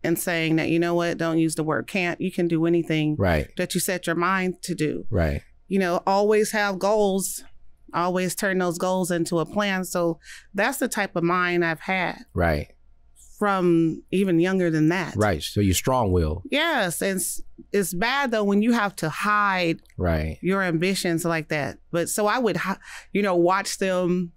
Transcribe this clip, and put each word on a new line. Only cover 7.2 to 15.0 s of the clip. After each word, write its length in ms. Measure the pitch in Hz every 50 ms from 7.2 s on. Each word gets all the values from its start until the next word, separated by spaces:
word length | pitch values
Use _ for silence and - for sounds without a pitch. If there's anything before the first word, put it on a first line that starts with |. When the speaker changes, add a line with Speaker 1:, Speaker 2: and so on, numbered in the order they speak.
| 185 - - - - - - - - - - _ _ - -
Speaker 1:
Always 420 | - 170 180 180 185 185 180 175
turn 240 | - - 202 190 185
those 180 | 180 180 170 175
goals 320 | 185 185 185 185 185 170
into 300 | 180 170 165 165 - 170
a 60 | 156
plan. 380 | 156 - 202 208 202 190 185 185
So 360 | 175 - 180 175 170 165 - _ - - - - - -
that's 240 | 196 202 240 277 -
the 100 | 285 233
type 280 | - - 202 190 -
of 80 | 175 165
mind 420 | 170 180 185 180 180 175 175 175
I've 140 | 165 165 156
had. 380 | - - 190 190 180 165 - - - _ _
Speaker 2:
Right. 320 | - - - 78 73 73 - - _ - - - - _ - - _ - - - -
Speaker 1:
From 640 | 214 202 196 190 180 180 170 165 165 165 156 - - -
even 280 | - 185 202 190 175 165
younger 320 | 170 185 190 190 180 170
than 160 | 160 156 151 156
that. 240 | 170 190